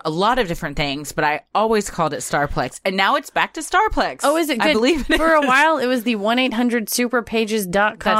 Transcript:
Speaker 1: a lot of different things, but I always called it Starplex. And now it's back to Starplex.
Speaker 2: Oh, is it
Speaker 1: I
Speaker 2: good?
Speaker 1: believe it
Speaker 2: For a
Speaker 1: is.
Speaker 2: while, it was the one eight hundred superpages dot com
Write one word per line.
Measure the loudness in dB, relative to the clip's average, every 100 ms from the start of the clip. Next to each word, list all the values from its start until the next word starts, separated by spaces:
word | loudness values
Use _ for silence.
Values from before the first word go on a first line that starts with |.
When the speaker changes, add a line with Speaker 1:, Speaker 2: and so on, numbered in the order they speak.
| -2
Speaker 1:
a |
lot | 0 2 2
of | -2
different | -4 -6 -4
things, | -4 -4 -6
but | -2
I | -2 -2 -4
always | -2 2 0 -2
called | -2 -2
it | -4
Starplex. | -4 -2 -2 -2 -4 -4
And | -4 0
now | 2 0
it's | -2
back | -2 -2
to | -4
Starplex. | -2 0 2 0 -2 0
Speaker 2:
Oh, | 0 2
is | 0
it | 0
Speaker 1:
I | 2
Speaker 2:
good? |
Speaker 1:
believe | 4 2 2 0
it | 2
Speaker 2:
For | 4
a | 4
Speaker 1:
is. | 4
Speaker 2:
while, | 4 4 2
it | 0
was | 0
the | 0
one | -2 0 0
eight | 0
hundred | 0 0 0 -2
superpages | -2 0 -2 -2 -2 0 -2 0
dot | 0 0 0
com | 0